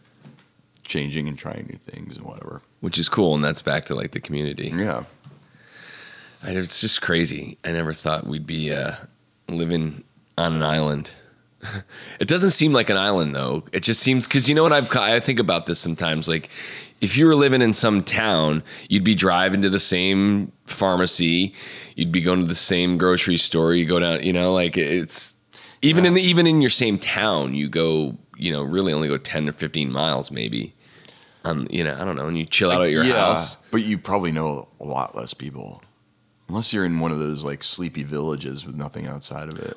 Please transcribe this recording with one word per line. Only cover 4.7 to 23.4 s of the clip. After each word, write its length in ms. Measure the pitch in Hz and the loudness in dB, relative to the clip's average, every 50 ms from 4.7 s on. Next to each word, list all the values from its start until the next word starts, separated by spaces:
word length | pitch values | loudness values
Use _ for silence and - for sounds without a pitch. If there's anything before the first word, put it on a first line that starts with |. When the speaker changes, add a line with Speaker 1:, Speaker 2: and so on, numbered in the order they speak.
| 80 | -4
Speaker 1:
Yeah. 280 | 90 101 104 71 60 - - - _ - - - - _ _ _ _ - - - - - - - - - - - - - - - - | -4 -2 -2 -4 -6 -8 -12 -16 _ -20 -20 -20 -20 _ _ _ _ -20 -20 -20 -20 -20 -20 -20 -20 -20 -20 -20 -20 -20 -20 -20 -12
Speaker 2:
I, 80 | - - | -8 -4
it's 300 | 92 92 90 85 - - | -4 -2 0 0 2 2
just 200 | - 107 - - | 2 2 2 0
crazy. 560 | - - 85 85 85 78 71 71 73 - - - - | 2 2 2 2 2 0 -2 -6 -10 -12 -14 -10 -6
I 80 | 85 | -4
never 200 | 85 82 82 78 76 | -2 -2 -2 -4 -4
thought 320 | - - 80 78 - 50 | -4 -4 -2 -2 -2 -4
we'd 200 | 55 73 78 76 | -6 -6 -6 -6
be, 240 | 78 80 80 78 73 | -6 -4 -4 -4 -4
uh, 240 | 73 69 69 - - - - - _ _ _ _ _ _ _ - | -4 -4 -4 -6 -8 -10 -14 -20 _ _ _ _ _ _ _ -6
living 560 | 85 82 85 82 87 82 80 78 76 - - _ _ _ _ _ _ | -4 -4 -2 0 0 -2 -2 -4 -6 -10 -16 _ _ _ _ _ _
on 160 | - 85 82 80 | -2 -2 0 0
an 80 | 78 | 0
island. 480 | 76 76 78 78 78 76 73 71 76 - - - - _ _ _ _ _ _ _ | 0 0 0 0 0 0 -2 -4 -6 -10 -16 -20 -20 _ _ _ _ _ _ _
<laughs> 100 | - 107 104 98 - - - - - - - - | -14 -12 -12 -12 -14 -16 -20 -20 -20 -12 -8 -4
It 100 | 101 107 | -2 0
doesn't 220 | 160 180 190 190 | 2 2 4 4
seem 220 | - - 156 156 | 4 4 4 6
like 180 | 139 120 113 - | 4 4 4 4
an 60 | 101 | 2
island, 380 | 95 98 104 98 90 80 73 69 | 2 2 2 2 2 2 0 -2
though. 300 | 69 67 64 69 80 - - | -2 -2 -2 -4 -4 -6 -6
It 80 | - 92 82 | -4 -2 0
just 160 | 113 113 - | 2 2 2
seems, 240 | - 135 131 127 117 | 4 4 2 2 2
'cause 220 | - - 139 120 143 | 2 2 2 2 4
you 60 | 147 | 4
know 80 | 156 160 | 4 4
what 80 | 165 | 6
I've 160 | 151 143 123 - | 4 4 2 2
ca-, 240 | - 123 98 107 117 | 0 2 2 2 2
I 60 | 120 | 2
think 180 | - 135 131 117 | 2 0 0 0
about 260 | 107 90 87 85 - | 2 2 0 0 0
this 120 | - 85 - | -2 0 0
sometimes. 500 | - 85 80 - 87 80 78 80 80 82 | 0 0 -2 -2 -2 -2 -2 0 0 0
Like, 220 | 82 80 - - - - - - - - - - - - | -2 -2 -4 -8 -14 -14 -14 -14 -14 -14 -16 -18 -8 -4
if 160 | 104 95 107 | -2 0 4
you 100 | 135 160 | 6 6
were 80 | 160 156 | 6 8
living 260 | 143 143 135 131 127 | 6 6 6 6 4
in 100 | 120 113 | 4 4
some 300 | 101 - 117 113 104 98 | 4 4 4 4 4 2
town, 600 | 87 - - - 110 110 92 80 78 76 76 78 - - - - - - | 2 0 0 0 2 2 2 2 2 2 2 0 -2 -6 -14 -16 -4 0
you'd 140 | 92 101 90 | 0 2 4
be 100 | 110 107 | 4 4
driving 480 | 85 92 92 87 90 92 95 95 101 | 4 4 4 4 4 4 2 2 2
to 80 | 98 95 | 2 2
the 80 | 95 98 | 2 2
same 720 | - - 95 90 92 95 98 98 98 104 101 101 95 - - _ _ | 2 2 2 2 2 2 2 2 4 2 2 0 -2 -4 -10 _ _
pharmacy, 840 | - - - 98 95 90 90 90 87 - - 85 82 85 87 95 98 - - - - - - - - - | -10 -4 0 2 2 2 2 2 2 2 2 2 2 2 2 0 0 -4 -10 -16 -16 -14 -16 -16 -10 -6
you'd 160 | - 85 85 | -4 -2 0
be 80 | 80 90 | 0 2
going 200 | 80 90 90 92 | 2 2 2 2
to 60 | 87 | 2
the 80 | 82 - | 0 0
same 420 | - - - 95 87 90 90 90 | 0 2 2 2 2 2 2 2
grocery 400 | 82 90 90 90 87 - 95 87 | 2 4 4 4 2 2 2 2
store, 380 | 82 | 2